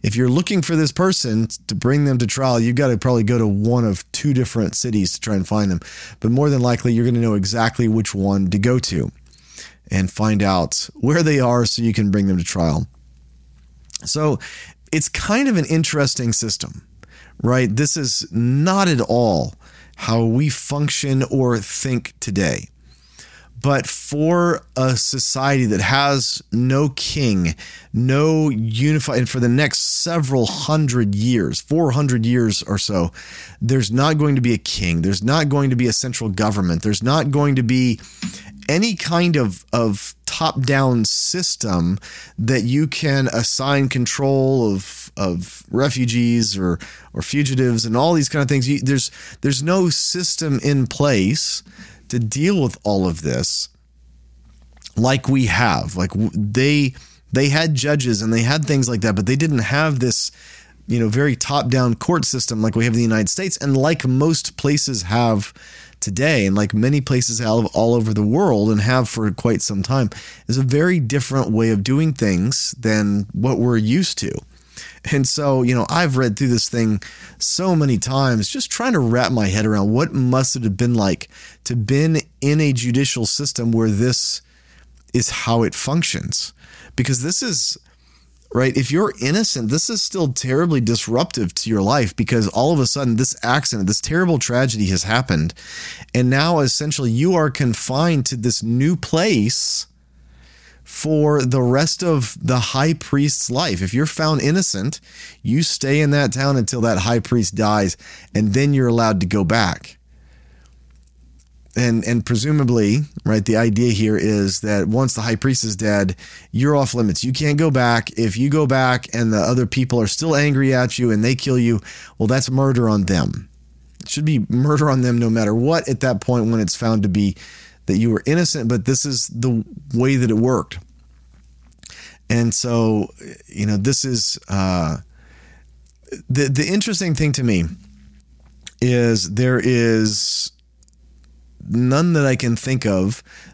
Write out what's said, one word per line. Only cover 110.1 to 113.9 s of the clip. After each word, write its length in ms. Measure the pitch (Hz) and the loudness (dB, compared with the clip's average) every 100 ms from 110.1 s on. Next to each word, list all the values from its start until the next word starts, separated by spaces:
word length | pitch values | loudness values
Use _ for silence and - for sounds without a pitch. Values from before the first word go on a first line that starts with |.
| - - - - - - - _ - _ _ - - _ _ - 113 | -20 -20 -20 -20 -20 -20 -20 _ -20 _ _ -20 -20 _ _ -8 -2
And, 320 | 120 113 - | 0 0 0
and 180 | 120 - | -2 0
presumably, 760 | 113 143 151 123 120 101 127 147 - - | 0 2 2 2 4 4 2 -2 -6 0
right, 180 | 107 | 0
the 140 | 104 110 | 2 2
idea 340 | 117 104 123 | 2 2 2